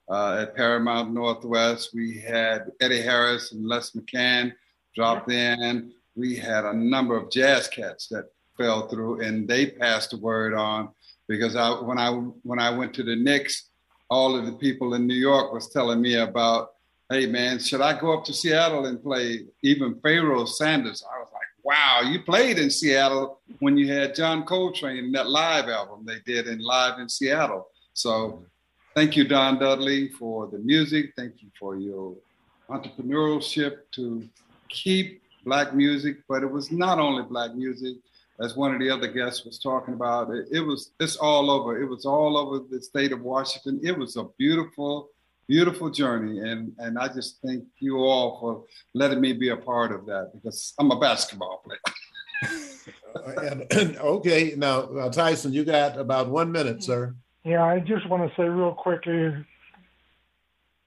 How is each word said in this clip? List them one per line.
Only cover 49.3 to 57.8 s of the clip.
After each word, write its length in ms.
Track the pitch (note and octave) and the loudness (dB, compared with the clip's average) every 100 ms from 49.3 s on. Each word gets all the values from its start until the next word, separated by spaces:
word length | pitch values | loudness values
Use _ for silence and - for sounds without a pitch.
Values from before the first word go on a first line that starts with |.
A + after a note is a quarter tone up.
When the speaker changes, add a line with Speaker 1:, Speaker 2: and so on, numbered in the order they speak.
Speaker 1:
be 180 | A#2 B2+ | 2 0
a 60 | A2+ | -2
part 340 | B2+ A#2+ A2+ | -2 0 0
of 120 | G2 G#2+ | -4 -6
that, 260 | G2 F#2 | -8 -8
because 400 | - A2 - - - | -10 -12 -10 -10 0
I'm 120 | C#3+ | 2
a 80 | A#2+ | 4
basketball 640 | C#3 A2 - G2+ F#2 F#2 | 4 2 -2 -6 -10 -10
player. 140 | - - - - - - - G#5+ | -12 -10 -10 -10 -14 -20 -12 -8
<laughs> 200 | G5 E4 C#4+ C4+ - - - - | -6 -8 -12 -18 -20 -20 -16 -14
Speaker 2:
Uh, 460 | C3 C4+ D3 C3+ C#3 | -10 -6 -6 -6 0
and, 260 | F#3 F3 - | 2 2 2
<clears throat> 0 | |
okay, 560 | D3 F#3+ F3 D#3+ D#3+ C#3+ | 0 2 4 4 4 2
now, 220 | C#3+ C3 | 2 2
uh, 300 | C3 C3+ B2+ | 0 -4 -2
Tyson, 400 | C#3 E3 D#3+ C#3+ | 2 2 2 0
you 140 | C#3 | 0
got 340 | D3+ D3+ C#3+ B2+ | 2 4 4 0
about 300 | C3 C3 B2 | 0 0 2
one 240 | D3+ E3+ | 0 0
minute, 300 | E3 C3+ A2+ | 0 -2 -2
sir. 320 | B2+ B2 B2 - _ _ | -2 -2 -4 -10 _ _
Speaker 3:
Yeah, 200 | D#3+ E3+ | 0 2
I 160 | E3 F3+ | 4 2